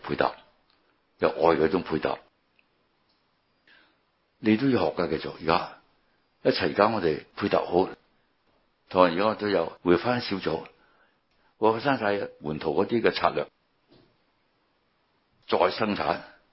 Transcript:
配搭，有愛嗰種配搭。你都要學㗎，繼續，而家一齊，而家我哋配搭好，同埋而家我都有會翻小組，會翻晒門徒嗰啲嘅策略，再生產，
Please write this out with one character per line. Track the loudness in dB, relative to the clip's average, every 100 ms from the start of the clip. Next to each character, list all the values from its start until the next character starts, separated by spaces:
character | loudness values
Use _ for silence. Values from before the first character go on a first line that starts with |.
配 | -6 -2
搭， | -2 -4 _ _ _ _ _ _ _ -2
有 | -2
愛 | 2 2 4
嗰 | 2
種 | 0
配 | -2 -4
搭。 | -2 -6 -10 _ _ _ _ _ _ _ _ _ _ _ _ _ _ _ _ _ _ _ _ _
你 | 0 2
都 | 2
要 | 2 0
學 | -2
㗎， | -2
繼 | -4
續， | -6 -6
而 |
家 | 0 0 0 -14 _ _ _ _ _ _
一 | -2
齊， | 0 0
而 |
家 | 2 2
我 | 2
哋 | 0 -2 -6 -6
配 | -2
搭 | -2
好， | 0 0 0 -4 _ _ _ _ _ _ _ _ -4
同 | 4
埋 | 4
而 | 4
家 | 0
我 |
都 | 0 -2
有 | 0 -2 -2
會 | 2 2
翻 | 2 -4
小 | -4 -6
組， | -4 -6 -8 _ _ _ _ _ _ _ _ -2
會 | 0 0
翻 | 0 0
晒 | 0 -2 -4 -10
門 | -8 -6
徒 | -2
嗰 | -2 0
啲 | 0
嘅 | 0
策 | 2 0
略， | -2 -8 _ _ _ _ _ _ _ _ _ _ _ _ _ _ _ _ _ _ _ -4
再 | 0 2
生 | 0 -4
產， | -2 -2 -4 -8 -20 _